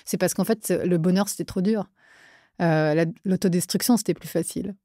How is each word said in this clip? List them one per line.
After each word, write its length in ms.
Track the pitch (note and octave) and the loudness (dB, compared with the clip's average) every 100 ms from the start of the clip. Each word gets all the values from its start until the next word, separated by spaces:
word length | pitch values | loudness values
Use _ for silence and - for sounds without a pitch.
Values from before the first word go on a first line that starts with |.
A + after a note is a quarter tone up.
c'est 120 | - G3 | -6 -2
parce 180 | F#3 | 0
qu'en 80 | - | 0
fait, 260 | F#3+ A3 - F3+ | 0 -2 -2 0
le 140 | F3+ F3 | 0 2
bonheur, 300 | F3+ F#3 G3+ | 2 2 0
c'était 160 | - | -6
trop 160 | E3 F#3+ | -6 -2
dur. 280 | F#3 A3 F#3 _ _ - - - _ - | 0 -2 -4 _ _ -20 -20 -20 _ -2
Euh, 340 | E3+ D#3 D#3 | 2 4 2
la, 100 | D#3 E3 - | 2 0 -2
l'autodestruction, 720 | G3 F#3 F#3 F3 - G3 - A#3 | -2 0 2 0 0 0 2 2
c'était 180 | - | 0
plus 140 | E3 E3 | -4 -4
facile. 460 | E3+ D#3+ - F#3+ G3 | -4 -4 -6 -8 -10